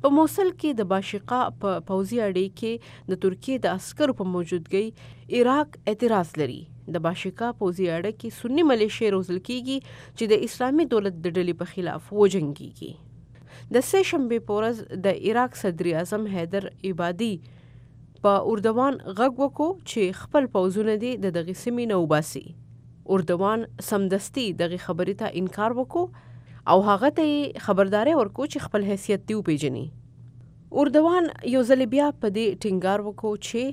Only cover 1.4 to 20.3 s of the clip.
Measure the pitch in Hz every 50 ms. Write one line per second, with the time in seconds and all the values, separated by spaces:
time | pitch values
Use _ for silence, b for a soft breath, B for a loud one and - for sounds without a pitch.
1.4 | 247 - 120 - - 202 185 165 160 - 190 190 196 190 233 240 220 202 185 180
2.4 | 190 196 190 - - 220 226 233 B B B B B B 185 185 - 190 185 -
3.4 | - - 262 254 - 185 175 185 - - - - 302 277 247 - 202 185 180 180
4.4 | 175 160 180 180 160 - - 190 214 220 226 B B B B B B B - 240
5.4 | 240 247 262 294 302 294 - - - - 214 208 247 233 226 196 175 160 - 156
6.4 | 147 120 - - 165 - - - - - 160 175 160 165 180 180 - 190 185 -
7.4 | 233 240 233 - 214 185 175 175 190 175 165 165 170 208 214 - - 226 - -
8.4 | - 240 254 302 349 302 262 226 208 214 208 - 233 214 202 190 185 175 175 185
9.4 | 180 - 247 254 240 262 269 269 B B B B B B B - - 208 214 -
10.4 | - 233 - - 254 254 277 311 339 262 240 220 202 196 180 165 160 180 160 185
11.4 | 180 175 170 165 175 185 - - 180 160 135 156 - - 202 208 208 196 190 196
12.4 | 151 143 147 - - - - - - - - - - - - - - - B B
13.4 | B B B B B B 208 240 262 - - 381 381 - - 320 262 233 233 226
14.4 | 226 - 208 208 220 226 240 220 - - - 190 180 196 180 - - 190 220 240
15.4 | 247 247 - - - 202 175 156 180 175 165 156 175 175 214 208 220 208 196 180
16.4 | 165 170 180 202 196 - - - - 190 185 160 175 175 175 170 240 226 202 165
17.4 | B B B B B B B B B B B B B - - - - 202 196 196
18.4 | - - 226 208 190 226 220 233 254 277 269 - - - 190 190 240 277 247 247
19.4 | 277 277 - - 294 330 381 370 - - - 233 202 180 190 - - -